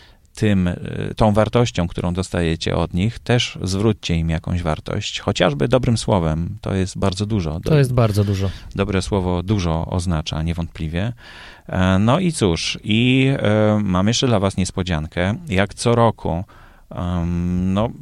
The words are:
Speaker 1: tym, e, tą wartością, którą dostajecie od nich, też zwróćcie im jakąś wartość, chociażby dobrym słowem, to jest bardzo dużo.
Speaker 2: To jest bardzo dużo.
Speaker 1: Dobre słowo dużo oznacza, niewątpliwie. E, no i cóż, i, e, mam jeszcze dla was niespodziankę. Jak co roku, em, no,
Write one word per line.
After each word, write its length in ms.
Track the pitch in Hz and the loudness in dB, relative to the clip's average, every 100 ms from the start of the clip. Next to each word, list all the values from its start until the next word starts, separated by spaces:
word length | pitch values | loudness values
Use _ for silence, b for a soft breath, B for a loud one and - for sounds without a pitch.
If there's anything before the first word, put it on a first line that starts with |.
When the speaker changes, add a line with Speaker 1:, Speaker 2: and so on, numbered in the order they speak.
| B B B - | B B B -2
Speaker 1:
tym, 300 | 110 98 90 | 2 2 2
e, 80 | 87 - 82 101 - | -2 -6 -6 -6 0
tą 160 | 110 | 2
wartością, 560 | 104 107 120 120 - 87 | 4 2 2 0 0 -4
którą 260 | - 87 | -2 -4
dostajecie 640 | 87 90 92 85 80 - 87 | -2 -4 -2 0 0 0 0
od 180 | 82 | 0
nich, 240 | 87 101 - | 0 -2 -2
też 400 | - 120 - - | 0 0 0 -4
zwróćcie 540 | 92 95 110 107 - 85 | -4 0 0 0 0 0
im 140 | 82 | 0
jakąś 320 | 80 90 90 | -2 -2 -4
wartość, 580 | 85 76 - 87 - - | -2 -4 -4 -6 -6 -6
chociażby 480 | - 101 180 143 131 | -4 2 2 2 2
dobrym 300 | 131 127 113 | 2 2 0
słowem, 600 | - 104 80 78 85 104 | 2 2 2 0 -2 -6
to 140 | - | -4
jest 240 | 95 92 - | -2 -2 0
bardzo 280 | 98 92 104 | -2 0 -2
dużo. 340 | 107 80 80 | -2 -2 -4
Speaker 2:
To 180 | - 156 | 2 4
jest 140 | 131 | 4
bardzo 320 | 123 113 104 | 4 2 4
dużo. 260 | 101 98 98 - B | 2 0 -2 -6 B
Speaker 1:
Dobre 280 | - 98 95 | -4 0 0
słowo 400 | - 101 90 90 | 0 0 0 0
dużo 440 | 87 107 85 80 85 | 0 0 2 0 0
oznacza, 560 | 92 87 80 78 78 | -2 0 -2 -2 -4
niewątpliwie. 720 | 80 85 82 - 80 85 110 120 B B B B B | -2 -2 -6 -6 -6 -2 -4 -6 B B B B B
E, 300 | - 92 95 | 0 2 4
no 200 | 110 143 | 4 2
i 140 | 185 | 2
cóż, 460 | 156 104 82 - - | 2 2 2 -2 -6
i, 480 | - 110 123 131 131 139 | -2 2 4 4 2 2
e, 420 | 107 107 107 107 | 2 2 4 2
mam 260 | 101 90 98 | 2 2 2
jeszcze 180 | 120 135 | 2 2
dla 140 | 110 | 2
was 160 | 95 - | 2 0
niespodziankę. 800 | 90 - 90 80 78 - 90 110 170 | -2 -2 -2 -2 -2 -2 -2 -2 -2
Jak 260 | 95 101 | 0 -2
co 200 | - 120 | 0 0
roku, 500 | 117 117 - 92 82 95 B B B B | 4 4 2 -4 -4 -6 B B B B
em, 840 | - 87 90 85 87 87 90 92 | -8 -4 -2 0 0 0 0 0
no, 140 | 95 113 - | 0 -2 -4